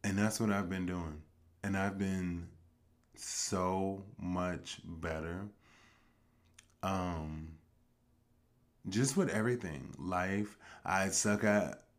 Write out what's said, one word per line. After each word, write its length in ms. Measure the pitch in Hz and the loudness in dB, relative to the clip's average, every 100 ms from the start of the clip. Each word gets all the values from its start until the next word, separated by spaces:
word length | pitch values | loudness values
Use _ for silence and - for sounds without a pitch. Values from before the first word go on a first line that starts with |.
And 140 | 104 98 | 0 2
that's 200 | 107 - | 2 2
what 140 | 110 | 2
I've 180 | 101 90 | 2 0
been 160 | 95 90 | -2 -2
doing. 360 | 90 80 76 - _ - _ | -2 -4 -8 -14 _ -20 _
And 140 | 98 98 | -2 2
I've 200 | 101 98 | 2 2
been 520 | 98 95 90 87 85 - - _ _ _ _ - | 0 0 0 -4 -8 -16 -20 _ _ _ _ -14
so 880 | - - - 95 90 95 95 98 98 - | -8 -4 -2 0 2 2 0 -2 -8 -8
much 640 | 90 90 90 85 85 - | -2 0 0 -2 -8 -12
better. 640 | - 82 82 80 80 90 104 - - - - _ _ _ _ _ _ - _ _ | -10 -6 -4 -4 -4 -6 -8 -14 -20 -20 -20 _ _ _ _ _ _ -20 _ _
Um, 760 | 95 95 90 85 78 78 80 80 _ _ _ _ _ _ _ _ _ _ _ _ - | -2 0 0 -2 -4 -6 -10 -14 _ _ _ _ _ _ _ _ _ _ _ _ -2
just 260 | 101 135 190 | 2 4 4
with 140 | 160 | 2
everything. 680 | 101 113 123 92 71 65 - | 2 2 0 -2 -6 -8 -6
Life. 600 | 85 90 92 98 104 - - - | -2 0 2 0 0 -6 -20 -8
I 240 | - 95 95 | 0 2 2
suck 380 | - 107 104 107 | 2 2 4 6
at 400 | 104 82 - - | 4 4 -4 -16